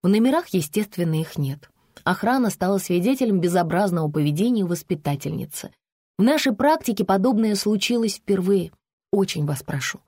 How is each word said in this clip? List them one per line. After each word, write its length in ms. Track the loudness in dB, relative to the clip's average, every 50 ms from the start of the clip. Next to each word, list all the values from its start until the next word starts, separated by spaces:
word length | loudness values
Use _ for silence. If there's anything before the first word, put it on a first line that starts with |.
| 4
В 20 |
номерах, 420 | 4 4 4 4 4 2 2 -2 0
естественно, 680 | -2 -2 -2 -2 -2 -4 -4 -4 -4 -4 -2 0 0 -2
их 160 | -2 -4 -4
нет. 360 | -4 -4 -4 -4 -8 -14 _ _ _ _ _ _ -6 _
Охрана 480 | -2 -2 0 0 0 2 2 0 0
стала 260 | -2 -2 0 0 0
свидетелем 640 | 0 0 0 -2 0 2 0 0 0 0 0 2 2
безобразного 680 | 2 2 2 2 0 2 0 0 0 0 0 0 -2
поведения 560 | -2 0 0 0 0 0 0 0 0 2 0 0
воспитательницы. 1080 | -2 -2 -6 -4 _ -6 -4 _ -4 -4 -4 -6 -8 -8 -8 -10 -10 -12 -14 -14 -14 _ _ _ _ _ _ _ _ _ 2
В 20 |
нашей 320 | 2 4 4 2 0 -2 -2
практике 500 | 2 2 2 2 2 0 -4 -2 -2 0
подобное 520 | 0 2 2 2 2 2 2 2 0 0
случилось 600 | 0 0 0 0 0 0 -2 0 0 0 -2 -4
впервые. 540 | -6 _ -2 0 0 2 2 2 2 0 -4 -10 _ _ _ _ _ _ _
Очень 360 | 0 0 0 0 0 -4 -2
вас 160 | -2 -4 -6 -6
прошу 380 | -6 -6 -6 -6 -6 -8 -10 _